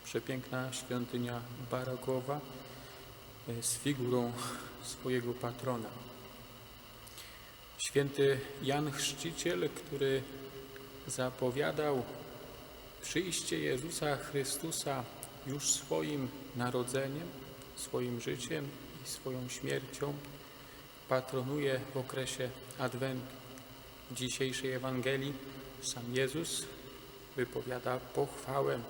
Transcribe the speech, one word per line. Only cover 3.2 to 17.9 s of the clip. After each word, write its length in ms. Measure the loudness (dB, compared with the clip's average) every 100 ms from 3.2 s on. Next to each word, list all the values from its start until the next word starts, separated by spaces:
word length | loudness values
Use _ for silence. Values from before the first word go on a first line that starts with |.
| -14 -10 -4
e, 140 | 0
z 140 | 0 2
figurą 540 | 2 2 4 4 4 0 -2 -4 -8 -8
swojego 500 | -8 -4 2 2 2
patrona. 560 | 0 -2 0 0 0 -2 -6 -10 -12 -14 -14 -14 -14 -16 -16 -16 -14 -12 -12 -12 -12 -14 -16 -16 -4
Święty 640 | 4 6 4 6 8 6 0 0
Jan 280 | 4 4 4
Chrzciciel, 800 | 2 0 0 -4 0 2 4 2
który 520 | 0 -6 2 6 4 2 -8 -8 -10 -10 -12 -12 -10 -4
zapowiadał 960 | 2 2 4 4 6 4 4 4 4 2 -4 -8 -10 -10 -12 -12 -14 -14 -10
przyjście 580 | 0 2 2 0 2 2
Jezusa 560 | 4 2 2 2 4 2
Chrystusa 880 | 2 2 2 0 0 0 2 0 0 -6 -10 -8 -4
już 240 | 0 4
swoim 560 | 2 4 2 4 2 0 -2 -6 0
narodzeniem, 720 | 4 4 4 2 2 -2 -4 -8 -12 -12 -12 -8
swoim 460 | -2